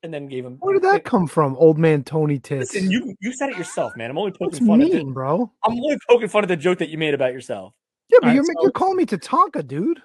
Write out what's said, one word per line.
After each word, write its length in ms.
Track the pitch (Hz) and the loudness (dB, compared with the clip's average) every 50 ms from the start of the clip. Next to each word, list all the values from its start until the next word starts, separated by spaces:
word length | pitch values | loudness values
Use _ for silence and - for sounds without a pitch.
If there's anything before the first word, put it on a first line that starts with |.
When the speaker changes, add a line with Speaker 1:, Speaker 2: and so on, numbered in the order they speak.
Speaker 1:
and 100 | - 165 | -12 -12
then 160 | 160 147 143 | -12 -12 -12
gave 160 | 139 135 127 127 | -10 -10 -12 -12
him 120 | 127 127 135 | -12 -14 -8
Speaker 2:
Where 120 | - 392 392 | -4 0 0
did 80 | 381 349 | 2 2
that 200 | 370 392 403 - | 2 2 0 0
come 220 | - - 208 175 | 0 0 0 0
from? 280 | 143 - 165 151 139 135 | 2 2 2 2 2 2
Old 200 | 127 165 160 160 | 4 6 6 6
man 260 | 151 165 160 156 147 127 | 6 4 2 2 2 -2
Tony 360 | - 147 160 156 151 147 135 | -4 -2 -2 0 0 -2 -4
tits. 340 | - - 151 135 127 127 - | -4 -8 -6 -6 -6 -6 -4
Speaker 1:
Listen, 160 | - 190 190 | -2 -2 0
you, 260 | 190 247 - 254 190 _ | 0 -2 -4 -6 -12 _
you 100 | 190 233 247 | -10 -10 -6
said 180 | - 277 269 | -6 -6 -6
it 60 | 247 | -6
yourself, 380 | 196 165 - - - 151 113 - | -8 -10 -8 -6 -6 -6 -6 -6
man. 140 | 120 113 117 | -10 -10 -8
I'm 80 | 135 | -6
only 140 | 156 208 202 | -6 -6 -6
poking 180 | 185 - 185 359 | -6 -6 -6 -6
Speaker 2:
That's 160 | - 143 247 | -2 0 2
Speaker 1:
fun 160 | 214 208 233 | 4 6 6
at 80 | 285 339 | 4 4
the 60 | 381 | 2
Speaker 2:
mean, 160 | 226 147 135 127 | 0 -2 -4 -8
bro. 380 | 131 131 135 151 190 247 - _ _ - | -6 -2 -2 -2 -2 -2 -4 _ _ -4
Speaker 1:
I'm 100 | 220 233 | -2 -2
only 240 | 240 254 302 294 214 - - | -2 -2 -2 -4 -4 2 2
poking 180 | 240 240 233 | 2 4 4
fun 160 | 190 - 214 208 | 0 0 0 0
at 40 | |
the 100 | 180 180 | 0 -2
joke 220 | 156 135 180 180 175 | 0 0 0 0 0
that 100 | 170 151 | -4 -6
you 80 | 156 | -4
made 160 | 151 160 156 143 | -4 -2 -2 0
about 200 | 131 135 127 127 | 0 0 -2 -2
yourself. 420 | 131 120 - 120 101 95 98 _ _ _ _ _ _ _ _ | -6 -10 -10 -10 -10 -10 -16 _ _ _ _ _ _ _ _
Speaker 2:
Yeah, 80 | 440 508 | 4 6
but 40 | - | 6
Speaker 3:
All 60 | 240 | 6
right, 60 | 233 | 4
Speaker 2:
you're, 80 | 277 285 | 4 2
ma-, 160 | 339 339 330 | 0 -2 0
Speaker 3:
so 40 | 370 | 0
Speaker 2:
you're 80 | 392 | 0
calling 260 | - - 359 381 381 | 2 2 -2 0 0
me 80 | 381 339 | 0 -2
Tatanka, 600 | - 214 180 - - - 320 370 370 - 294 151 | -2 -2 -8 -4 -2 2 2 2 2 0 -8 -8
dude. 340 | 120 131 147 190 302 339 - _ | -6 -6 -4 -2 -2 -4 -4 _